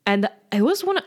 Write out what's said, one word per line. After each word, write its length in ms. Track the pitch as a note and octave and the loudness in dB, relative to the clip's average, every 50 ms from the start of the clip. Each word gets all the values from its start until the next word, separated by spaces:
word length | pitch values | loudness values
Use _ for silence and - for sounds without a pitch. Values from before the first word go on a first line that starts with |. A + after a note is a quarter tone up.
| _ G3+ | _ 0
And 200 | G3+ G3+ G3+ - - - _ _ | 0 0 0 -2 -4 -10 _ _
it 120 | - G#3 G3+ | -2 0 2
was 200 | C#4 G4 G4+ - | 2 0 0 -2
one 140 | F4+ G4 F#4 | -2 -4 -4
of, 60 | - | -4